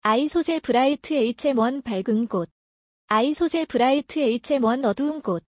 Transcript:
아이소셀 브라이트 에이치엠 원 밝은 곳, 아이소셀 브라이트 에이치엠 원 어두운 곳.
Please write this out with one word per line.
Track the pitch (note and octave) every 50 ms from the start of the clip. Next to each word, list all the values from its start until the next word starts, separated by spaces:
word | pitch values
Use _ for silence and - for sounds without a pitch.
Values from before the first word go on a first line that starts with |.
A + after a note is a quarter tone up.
| _
아이소셀 | G#3+ A3 A#3+ D4 D4+ - E4+ D#4 - E4 D#4+
브라이트 | - - A#3+ A#3+ C4 C#4 D4 - - - D#4
에이치엠 | C#4 A3 A#3 A#3 - - D4 C4+
원 | A#3 A3 A#3+ C4+ C#4
밝은 | - A#3+ G#3+ F#3 F#3+ - G#3+ A3 A#3+ A3+
곳, | - F#3 E3+ - _ _ _ _ _ _ _ _ _ _ _
아이소셀 | _ G#3+ G#3+ A#3+ C#4+ D4+ - F4 D#4+ - E4 D#4+
브라이트 | _ - A#3+ A#3 C4 C#4 D4 - - - D#4
에이치엠 | C#4+ A3+ A#3 A#3+ - - D4 C4+
원 | A#3 A3 A#3+ C4 C#4
어두운 | A3 G3+ - C#4 D4 D#4 D4+
곳. | - - F3+ E3 _